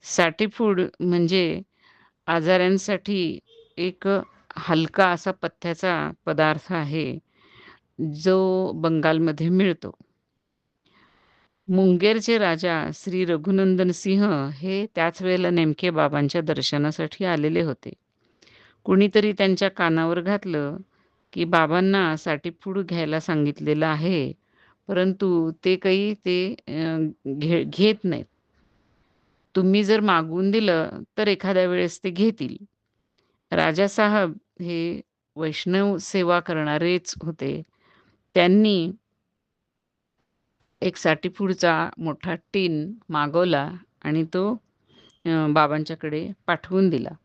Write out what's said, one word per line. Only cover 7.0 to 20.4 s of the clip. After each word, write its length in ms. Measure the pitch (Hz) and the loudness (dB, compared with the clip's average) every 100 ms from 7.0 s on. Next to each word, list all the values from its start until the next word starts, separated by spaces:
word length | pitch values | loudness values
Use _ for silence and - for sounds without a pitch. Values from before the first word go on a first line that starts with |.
| 143 135 _ _ _ - - - _ - 160 147 | -4 -8 _ _ _ -20 -20 -20 _ -8 -8 -4
जो 560 | 170 190 190 185 185 | 0 2 2 0 -2
बंगालमध्ये 800 | - 160 160 156 160 165 147 160 | -2 -2 0 2 2 0 0 0
मिळतो. 420 | 185 196 165 - - _ _ _ _ _ _ _ _ _ _ _ _ _ _ _ _ - | 2 2 0 -8 -16 _ _ _ _ _ _ _ _ _ _ _ _ _ _ _ _ -2
मुंगेरचे 680 | 185 190 180 202 220 214 226 | 4 4 6 4 2 2 2
राजा 520 | 196 165 180 165 156 | 2 0 0 -2 -4
श्री 320 | 156 - 180 180 | -8 -6 -4 0
रघुनंदन 680 | 165 160 190 190 185 180 | -2 0 2 4 2 2
सिंह 580 | 180 202 196 208 156 139 | 0 0 2 2 0 -4
हे 360 | 139 180 190 208 | -6 -6 -6 -4
त्याच 360 | - 165 170 | -2 -2 -2
वेळेला 280 | 185 185 175 | -2 0 2
नेमके 400 | 175 160 151 180 | 2 2 0 -2
बाबांच्या 520 | 160 147 147 143 170 | 0 0 2 0 -2
दर्शनासाठी 840 | 160 151 - 147 147 156 160 - 190 | -2 -4 -2 -2 -2 -2 -8 -4 -2
आलेले 360 | 165 151 165 | 0 0 0
होते. 320 | 165 131 - - _ _ _ _ _ _ _ _ | -2 -4 -12 -18 _ _ _ _ _ _ _ _
कुणीतरी 500 | - 190 202 214 214 | 2 4 6 4 2
त्यांच्या 360 | 202 196 185 196 | 2 2 2 0
कानावर 520 | 190 175 160 165 170 | 0 0 2 0 -2
घातलं 560 | 175 202 | -2 -4